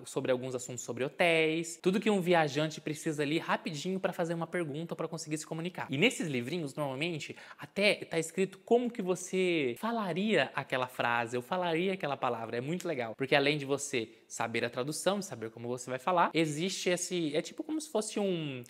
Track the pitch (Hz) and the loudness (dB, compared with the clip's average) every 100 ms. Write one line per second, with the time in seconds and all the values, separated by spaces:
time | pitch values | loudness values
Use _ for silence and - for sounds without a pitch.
0 | 127 147 131 127 131 123 - 123 - 117 | -6 -2 2 0 0 -6 -6 -8 -8 -2
1 | 139 - 175 160 160 165 165 - 180 196 | -4 2 4 6 4 2 -2 0 2 4
2 | 208 202 170 170 151 139 156 151 156 151 | 4 2 6 6 6 2 0 -2 -6 -4
3 | 165 151 147 156 160 208 220 147 175 185 | -2 0 0 0 0 -2 -2 -4 -4 -2
4 | 185 175 170 170 165 180 160 143 170 165 | -2 -2 -2 -2 -2 -2 -4 -6 -8 -6
5 | 160 165 151 151 - 160 175 170 113 135 | -6 -8 -6 -6 -6 -6 -6 -6 -4 4
6 | 226 - 170 127 120 175 143 139 143 131 | 4 4 -2 -2 -2 -4 -4 -4 -4 -2
7 | 170 156 - 143 - - - - 202 156 | -4 -4 -8 -12 -16 -16 -8 2 4 2
8 | - 165 160 - 190 - - 240 247 240 | 0 -2 -2 0 -2 -2 2 2 4 -2
9 | 180 180 - 185 185 165 131 117 220 233 | -2 -2 -2 0 2 2 0 -2 -4 -2
10 | 196 165 214 180 131 - 135 131 123 - | -2 0 2 4 2 -2 -2 -2 0 0
11 | 123 120 117 123 123 180 175 165 190 185 | 2 2 2 -2 -2 -2 0 2 0 0
12 | 147 139 131 117 113 117 135 180 175 139 | -2 0 0 -2 -4 -4 -2 -4 -2 -2
13 | 117 110 131 147 139 151 135 139 - 123 | -4 -4 4 6 6 2 0 -2 0 -2
14 | 110 - _ - 113 113 117 127 135 151 | -2 -8 _ -4 0 0 0 0 -4 0
15 | 180 202 190 120 113 117 120 123 - 127 | 0 0 -4 -6 -8 -6 -6 -6 -4 -4
16 | - 180 180 160 160 147 190 185 185 175 | 2 4 4 4 2 2 -2 0 0 0
17 | - 180 156 151 - - 311 311 - - | 0 -2 0 0 -2 -8 -6 -6 -2 -2
18 | 220 214 202 170 151 127 | -2 0 0 0 -2 -6